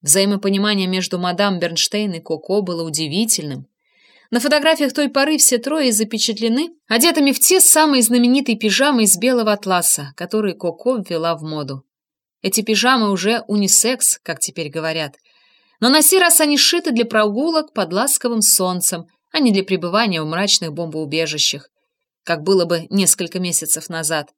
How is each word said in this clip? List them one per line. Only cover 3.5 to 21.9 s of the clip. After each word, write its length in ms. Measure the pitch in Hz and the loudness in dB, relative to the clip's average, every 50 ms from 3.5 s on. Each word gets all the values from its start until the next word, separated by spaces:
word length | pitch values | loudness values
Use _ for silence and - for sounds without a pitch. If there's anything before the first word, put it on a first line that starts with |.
| 135 127 135 _ _ _ _ _ _ _ _ _ _ _ _ _ | -10 -10 -14 _ _ _ _ _ _ _ _ _ _ _ _ _
На 80 | - 240 | -4 -2
фотографиях 520 | 233 285 294 302 285 320 320 - 285 269 | 0 2 0 2 4 2 2 2 0 -2
той 180 | - - 294 285 | 0 0 -2 0
поры 280 | 285 277 269 302 311 277 | 2 0 0 2 2 2
все 220 | - - 254 240 | 2 2 2 0
трое 340 | 233 269 294 320 294 254 226 | -2 -2 -2 0 0 0 0
запечатлены 800 | 202 220 214 - 214 - - 220 202 220 226 226 254 320 339 - _ _ _ | 0 -2 -4 -4 -4 -4 -4 -4 -2 -2 0 0 0 -2 -4 -8 _ _ _
одетыми 440 | 220 233 254 339 330 320 285 277 | 0 2 4 4 4 4 2 2
в 80 | 269 - | 2 2
те 220 | - - 370 381 | 2 2 4 4
самые 420 | - - - 311 311 302 285 262 233 | 4 4 6 4 4 4 4 2 2
знаменитые 540 | 226 240 247 240 240 247 277 285 - 226 220 | 2 2 4 4 4 2 2 2 0 -2 0
пижамы 460 | 214 214 190 - 269 294 285 240 220 | 0 0 2 2 2 2 2 2 4
из 140 | 196 - 175 | 2 2 2
белого 360 | 196 254 262 240 226 214 208 | 2 2 2 2 2 0 0
атласа, 580 | 202 - 190 190 180 175 - - - 147 139 135 - | -2 0 0 0 0 2 0 -2 -2 -4 -12 -12 -12
которые 380 | 170 180 - 214 214 202 175 | -10 -4 -4 -2 -2 -2 -4
Коко 420 | - - 175 165 - - 247 262 233 | -4 -6 -6 -6 -4 -2 -2 -2 -2
ввела 380 | 190 - 175 165 160 170 170 | -4 -4 -4 -2 -2 -2 -4
в 80 | 156 156 | -4 -6
моду. 400 | 156 156 151 147 131 135 135 - _ _ _ _ _ _ _ _ _ _ _ | -8 -8 -8 -8 -8 -10 -12 -14 _ _ _ _ _ _ _ _ _ _ _
Эти 200 | _ 190 190 - | _ -2 0 0
пижамы 500 | 202 214 220 196 202 247 262 247 220 208 | 0 0 0 2 2 2 2 2 2 0
уже 320 | 196 180 170 202 233 240 - - | 0 0 0 0 -2 -2 -2 -2
унисекс, 720 | 202 208 202 190 - - - 220 262 247 - - - - | -2 0 2 4 4 4 4 2 0 0 0 -2 -2 -2
как 180 | _ - 165 - | _ -10 -6 -6
теперь 300 | - - 147 - 165 147 | -6 -8 -6 -8 -8 -6
говорят. 460 | 143 165 156 160 160 165 156 147 - _ _ _ _ _ _ _ _ _ _ _ _ _ | -6 -6 -4 -4 -4 -4 -6 -6 -8 _ _ _ _ _ _ _ _ _ _ _ _ _
Но 100 | 208 240 | 2 4
на 120 | 277 311 | 4 6
сей 180 | 294 302 381 381 | 4 6 4 4
раз 220 | 359 339 330 - | 4 4 4 4
они 160 | 320 294 294 277 | 4 2 2 2
сшиты 340 | - - - 349 339 330 | 2 2 0 0 -2 0
для 140 | 254 226 240 | 0 0 0
прогулок 680 | 226 220 220 214 208 202 226 285 330 330 311 302 302 _ | 0 2 2 2 2 0 -2 -2 0 0 -2 -2 -2 _
под 200 | 226 196 160 170 | -6 -6 -2 -2
ласковым 480 | 190 240 277 - - - 247 233 226 | -2 -2 0 -2 -2 -2 -2 -2 0
солнцем, 680 | 208 - - - 190 180 180 180 180 - - 170 170 _ _ _ _ _ | 2 2 2 2 0 -2 -2 -2 -4 -4 -4 -6 -12 _ _ _ _ _
а 80 | _ 311 | _ 0
не 120 | 294 247 | 2 2
для 120 | 202 196 190 | 2 2 0
пребывания 580 | 190 190 180 165 175 175 214 233 220 185 160 | 0 -2 -2 -2 -2 0 0 0 0 -2 -2
в 60 | 156 156 | -4 -4
мрачных 460 | 160 175 202 202 - - 185 165 147 | -4 -4 0 0 0 0 -2 -4 -8
бомбоубежищах, 960 | 139 170 165 151 156 160 143 143 160 165 151 151 151 139 - - 160 - _ _ _ _ _ | -8 -8 -8 -6 -8 -8 -4 -2 -2 -2 -2 -2 -2 -2 -2 -2 -6 -10 _ _ _ _ _